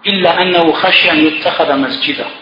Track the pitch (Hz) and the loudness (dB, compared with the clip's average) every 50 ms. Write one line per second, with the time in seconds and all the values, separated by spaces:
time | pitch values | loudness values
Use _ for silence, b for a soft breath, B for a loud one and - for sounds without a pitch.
0 | - 208 202 196 180 170 170 175 185 185 180 175 170 160 151 - - 185 175 170 | -4 -2 -2 0 0 0 2 2 0 0 2 2 2 2 2 2 0 2 2 2
1 | 170 180 165 151 156 156 151 - - 180 156 - 165 151 143 135 135 127 120 - | 2 2 2 2 2 2 0 -2 -4 -4 0 0 0 0 0 -2 -2 -4 -4 -6
2 | - 156 135 123 117 - - - | -6 -6 -6 -6 -8 -10 -12 -16